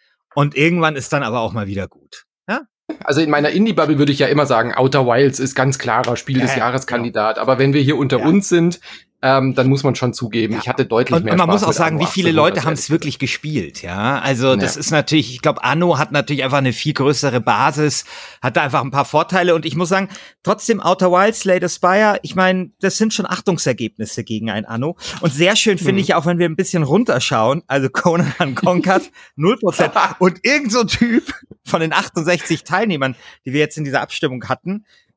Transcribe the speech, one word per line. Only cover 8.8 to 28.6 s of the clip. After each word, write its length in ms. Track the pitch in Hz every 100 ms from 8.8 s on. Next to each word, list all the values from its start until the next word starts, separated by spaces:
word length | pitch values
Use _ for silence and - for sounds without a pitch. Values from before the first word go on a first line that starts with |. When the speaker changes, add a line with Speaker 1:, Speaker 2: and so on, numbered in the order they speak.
| - - _ _
Speaker 2:
ähm, 300 | 131 135 131
dann 140 | 131 127
muss 140 | 135
man 100 | 139
schon 220 | 113 123 -
zugeben, 380 | 113 113 110 110
Speaker 1:
Ja. 40 |
Speaker 2:
ich 60 | 123
hatte 160 | 131 -
deutlich 280 | 113 - 170
Speaker 1:
Und, 100 | 175
Speaker 2:
mehr 80 |
Speaker 1:
und 40 | 170
man 80 | 170
Speaker 2:
Spaß 60 |
Speaker 1:
muss 100 | 196
auch 40 | 170
Speaker 2:
mit 100 | 165
Speaker 1:
sagen, 180 | 160 156
Speaker 2:
Anno 80 | -
Speaker 1:
wie 40 |
viele 180 | 190 170
Speaker 2:
achtzehnhundert, 260 | 156 165 196
Speaker 1:
Leute 100 | 151
haben's 140 | 143
Speaker 2:
ehrlich 100 | -
Speaker 1:
wirklich 300 | 160 147 -
Speaker 2:
gesagt. 0 |
Speaker 1:
gespielt, 600 | 131 - 151 143 78 -
ja? 360 | 87 95 117 139
Also 360 | 139 120 131 123
das 180 | 175
Speaker 2:
Ja. 60 | -
Speaker 1:
ist 100 | -
natürlich, 420 | 151 - 160 117 127
ich 80 |
glaub, 160 | 151 -
Anno 380 | 123 151 175 139
hat 120 | -
natürlich 320 | 143 139 135
einfach 140 | 131 139
eine 160 | 131
viel 200 | 120 147
größere 460 | - 135 139 143 120
Basis, 680 | 120 107 139 143 151 - - - - -
hat 160 | 131 170
da 60 |
einfach 180 | 143 139
ein 80 | 127
paar 160 | 139 135
Vorteile. 480 | 151 165 185 175
Und 140 | 165 160
ich 80 | 147
muss 140 | 170
sagen, 200 | 190 196 - - _
trotzdem 380 | 180 214 - 208
Outer 300 | 165 185 185
Wilds, 300 | 180 208 220
Slay 180 | 190 180
the 80 | 170
Spire, 480 | - 180 196 214 202
ich 100 | -
mein, 400 | 180 185 185 180 _
das 160 | 190 -
sind 160 | 220
schon 140 | - 180
Achtungsergebnisse 960 | 180 - 160 139 117 110 - 107 -
gegen 260 | 101 107 113
ein 160 | 104 104
Anno. 320 | 117 147 - - -
Und 120 | 170
sehr 240 | 135 180 214
schön 220 | 214 180
finde 160 | 180
Speaker 2:
Mhm. 40 | 190
Speaker 1:
ich 80 | -
ja 100 | 165
auch, 80 | 160
wenn 140 | 175
wir 100 | 170
ein 60 | 160
bisschen 260 | 185 175
runterschauen, 800 | 135 190 240 123 - 117 113 156 -
also 220 | 139 131
Conan 440 | - 180 170 139 -
<laughs> 40 |
Unconquered, 720 | 147 120